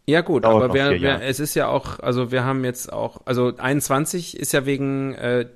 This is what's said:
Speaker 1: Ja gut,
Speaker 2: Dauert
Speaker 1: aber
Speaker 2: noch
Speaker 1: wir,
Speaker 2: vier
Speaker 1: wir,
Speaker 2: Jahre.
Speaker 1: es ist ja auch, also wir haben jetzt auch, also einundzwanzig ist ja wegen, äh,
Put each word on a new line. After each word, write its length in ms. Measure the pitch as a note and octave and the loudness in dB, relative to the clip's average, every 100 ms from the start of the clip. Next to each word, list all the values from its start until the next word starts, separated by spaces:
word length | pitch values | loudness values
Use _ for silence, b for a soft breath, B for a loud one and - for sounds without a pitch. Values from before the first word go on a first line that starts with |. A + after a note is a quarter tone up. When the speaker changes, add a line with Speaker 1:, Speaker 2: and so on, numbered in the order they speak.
| - | 2
Speaker 1:
Ja 160 | D#3 | 2
gut, 220 | F3 B2 | 4 2
Speaker 2:
Dauert 120 | A2+ A2 | 6 6
Speaker 1:
aber 120 | B2+ | 6
Speaker 2:
noch 60 | C3+ | 4
Speaker 1:
wir, 140 | C#3 | 2
Speaker 2:
vier 120 | F2 | 2
Speaker 1:
wir, 80 | C#3 | 0
Speaker 2:
Jahre. 140 | C3+ | 0
Speaker 1:
es 160 | C3 B2+ | -2 -4
ist 160 | D3+ D#3 | -2 -2
ja 120 | A#2+ | 0
auch, 320 | C3+ - - | -2 -4 -6
also 320 | B2+ B2 B2 | -2 -2 0
wir 120 | B2+ | 0
haben 200 | B2+ C3 | 0 0
jetzt 300 | B2+ B2 - | -2 -6 -8
auch, 280 | G#2+ A2+ - - | -8 -8 -8 -2
also 280 | B2 B2 A#2 | 0 0 0
einundzwanzig 800 | B2+ C#3+ - C#3 D#3 F3+ E3+ - | -2 0 0 0 0 -4 -8 -8
ist 140 | C3 | -2
ja 120 | D3 C3+ | 0 0
wegen, 480 | C3+ C#3 C3+ C3+ - | -2 -2 -2 -4 -4
äh, 320 | A#2+ B2 A#2+ | -2 -2 -2